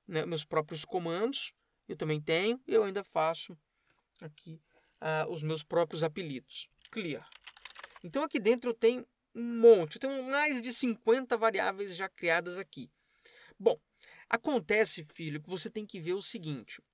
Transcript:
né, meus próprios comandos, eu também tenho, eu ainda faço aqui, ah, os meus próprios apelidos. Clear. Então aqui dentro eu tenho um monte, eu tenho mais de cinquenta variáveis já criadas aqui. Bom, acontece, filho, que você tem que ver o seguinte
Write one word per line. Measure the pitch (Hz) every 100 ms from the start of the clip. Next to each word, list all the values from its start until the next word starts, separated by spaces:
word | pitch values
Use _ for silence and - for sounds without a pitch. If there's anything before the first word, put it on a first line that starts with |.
| -
né, | 160
meus | 160 165
próprios | - 156 156 160
comandos, | - 180 170 170 226 269 - - _ _ -
eu |
também | 156 156 151
tenho, | 151 160 202 254 -
eu | 220
ainda | 208 190
faço | 190 - 156 165 - 165 _ _ _ _ _ _
aqui, | 156 151 - 160 _ _ _ _
ah, | 156 160 -
os | 165
meus | 156 156
próprios | - 170 170 160
apelidos. | 247 202 165 131 - - - _ -
Clear. | 226 175 131 - - - - - - - -
Então | 175 269
aqui | 302 285
dentro | 202 247 247
eu |
tenho | 226 226 254 - _ _
um | - 233 233
monte, | 233 214 156 -
eu |
tenho | 262 277
mais | 254 277 302 262
de | 233
cinquenta | 226 254 220 - 247 262 226
variáveis | 220 196 185 190 202
já | 247 392
criadas | - 175 165 180 180
aqui. | 196 - 123 _ _ _ - - - -
Bom, | 202 - _ _ - - -
acontece, | 226 - 269 160 214 214 -
filho, | 151 - 160 151
que | 151
você | 185 -
tem | 214 208
que | 196
ver | 160
o | 185
seguinte | - 233 156 139 101 - _